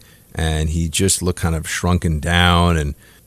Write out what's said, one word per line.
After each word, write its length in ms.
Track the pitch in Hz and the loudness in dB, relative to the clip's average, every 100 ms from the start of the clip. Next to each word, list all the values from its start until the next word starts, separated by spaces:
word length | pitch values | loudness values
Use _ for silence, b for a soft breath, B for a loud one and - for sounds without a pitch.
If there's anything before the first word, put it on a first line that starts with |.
| b b b | b b b
and 340 | - 80 78 78 | -6 -2 0 0
he 220 | 80 82 | 0 -2
just 320 | - 95 - | 0 0 0
looked 180 | 90 90 | -2 -2
kind 140 | 87 | -2
of 120 | 82 78 | -2 -4
shrunken 540 | - 87 87 87 78 | -4 0 0 0 -2
down. 560 | 78 87 87 87 87 82 | 0 2 4 4 2 2
And 180 | 73 69 b b | -2 -6 b b